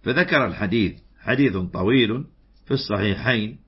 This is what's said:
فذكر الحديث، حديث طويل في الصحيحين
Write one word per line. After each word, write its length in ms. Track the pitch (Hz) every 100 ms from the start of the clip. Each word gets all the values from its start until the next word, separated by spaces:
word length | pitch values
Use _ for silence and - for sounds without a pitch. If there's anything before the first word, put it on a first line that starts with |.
فذكر 420 | 135 135 180 156 113
الحديث، 480 | 87 104 113 92 - - -
حديث 380 | - 131 135 95
طويل 680 | 90 - 95 131 110 120 175 _ _ _ -
في 60 |
الصحيحين 840 | 135 - 104 104 87 113 117 107 -